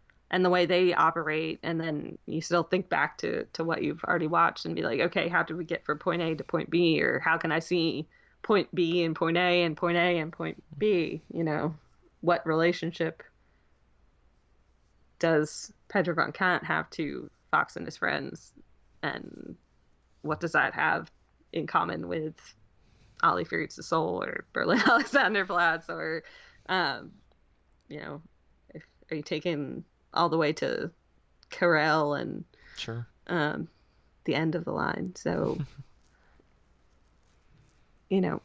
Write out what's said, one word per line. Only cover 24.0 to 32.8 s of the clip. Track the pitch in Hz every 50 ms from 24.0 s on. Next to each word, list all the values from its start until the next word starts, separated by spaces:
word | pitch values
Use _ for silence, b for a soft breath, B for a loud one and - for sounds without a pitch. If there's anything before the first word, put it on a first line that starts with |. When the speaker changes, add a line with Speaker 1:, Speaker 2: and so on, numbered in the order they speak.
| 160 175 - - -
Speaker 1:
or | - - - - _ -
Berlin | - - - 196 233
<laughs> |
Alexanderplatz? | - 285 233 294 269 - - 277 233 185 214 202 185 190 180 170 175 165 160 160 - -
Or, | 170 165 160 160 160 160 - b b b b b b b b -
um, | 180 185 170 139 127 107 - - - - _ _ _ _ _ _ _ _ _ _ _ _ _ -
you | 147 151
know, | - - 143 156 165 - _ _ _ _ _ _ _ _ -
if, | 160 - _ _ _ - -
are | 160
you | 151 147
taking | - 175 156 - 180 165 147 139 131 127 - - _ _ _ _ _ -
all | - 170 160
the | 156 165
way | 151 147 156
to | - - 135 - - - 175 - _ _ _ _ _ _ _ _ _ - _
Carell | - - 180 175 165 151 151 156 151 160 151 147 143 139
and | 117 110 - - 165 _ _ b b b b
Speaker 2:
Sure. | -